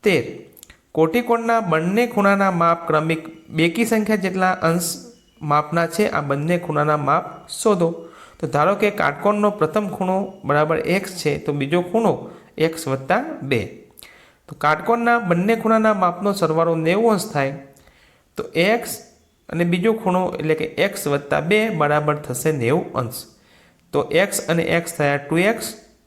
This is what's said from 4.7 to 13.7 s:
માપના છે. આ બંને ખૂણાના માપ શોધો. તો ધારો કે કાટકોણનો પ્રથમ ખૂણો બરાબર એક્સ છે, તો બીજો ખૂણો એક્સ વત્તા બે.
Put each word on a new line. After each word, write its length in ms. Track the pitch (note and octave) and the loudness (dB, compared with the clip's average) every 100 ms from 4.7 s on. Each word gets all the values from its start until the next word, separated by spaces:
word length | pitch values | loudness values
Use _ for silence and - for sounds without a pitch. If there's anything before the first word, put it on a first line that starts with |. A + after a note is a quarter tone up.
| E3+ F3 - - - _ _ | 0 -2 -8 -14 -20 _ _
માપના 460 | D3+ D3 D3 E3 E3+ | 0 0 0 -2 -2
છે. 160 | E3 G#3 | 0 0
આ 120 | - | 0
બંને 340 | D3 C#3 D3+ F3 | -2 -2 0 -2
ખૂણાના 400 | E3+ D3+ D3 D3+ | 0 -2 0 0
માપ 280 | C#3+ D#3 - - - | 2 0 0 -16 -16
શોધો. 400 | - A3+ G3 E3 E3+ - - - - | -2 0 2 0 -2 -14 -20 -20 -10
તો 80 | D#3 | -4
ધારો 260 | C#3 D#3 G3+ | 2 2 2
કે 160 | G#3 | 0
કાટકોણનો 580 | G3+ C#3+ D3 G3+ G#3 G#3 | 2 -2 0 0 2 0
પ્રથમ 340 | G#3 D#3 G#3+ G3+ - | 0 0 0 -2 -4
ખૂણો 200 | F#3 F#3+ G3 - | -2 0 -2 -8
બરાબર 340 | - D3 D#3 D#3+ D#3 F#3 | 0 2 2 0 0 -2
એક્સ 160 | F#3+ - | -2 -6
છે, 120 | D3+ D3 | -4 -2
તો 120 | - | -2
બીજો 280 | C#3+ C#3 E3+ | -2 0 0
ખૂણો 300 | F3+ A3 A3 C3 - - - - | 0 0 2 0 -6 -18 -20 -2
એક્સ 300 | D#3+ E3 - | -2 -2 -4
વત્તા 360 | C3+ C3+ G3 D#4 C#4+ | -4 0 -2 -2 -8
બે. 180 | C3 B2 F#2 | -2 -2 -2